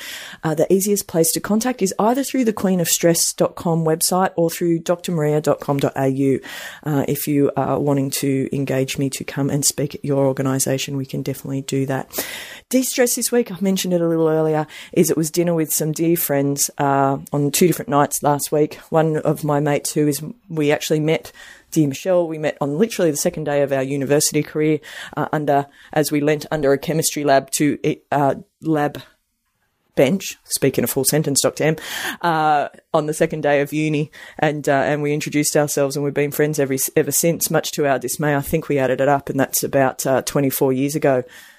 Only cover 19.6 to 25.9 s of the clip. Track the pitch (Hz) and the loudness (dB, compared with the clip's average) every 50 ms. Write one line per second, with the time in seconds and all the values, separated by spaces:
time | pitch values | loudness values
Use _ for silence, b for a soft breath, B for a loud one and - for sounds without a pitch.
19.6 | 151 147 143 - - - - 156 151 147 139 143 151 - - - _ - 165 156 | 2 2 0 0 -2 -2 0 0 2 2 0 -2 -6 -12 -14 -16 _ -8 -4 0
20.6 | 147 143 147 - - - 160 156 151 156 160 - - - B B B B B B | 0 2 0 0 0 0 0 0 2 0 0 -2 -4 -10 B B B B B B
21.6 | B B - 165 151 143 135 - - 190 180 180 170 160 160 156 156 - - - | B B 0 2 2 2 0 -2 0 2 2 2 2 0 -2 -4 -4 -4 -2 -2
22.6 | 151 139 147 160 226 226 - - 180 160 143 151 - 175 - 160 151 143 143 143 | -2 -2 0 0 0 0 2 0 0 0 2 0 -2 -2 -2 -4 -4 -2 0 0
23.6 | 143 139 139 135 131 135 143 143 135 127 143 147 - - 156 151 147 - - 156 | 2 2 0 0 0 -2 -2 -2 0 2 2 2 2 2 0 -2 -2 -2 -2 0
24.6 | 151 156 151 147 B B B B B B B 151 147 - - 156 147 147 143 139 | 0 2 0 0 B B B B B B B -6 -4 -2 -2 -2 2 2 2 2
25.6 | 139 B B B B B | 2 B B B B B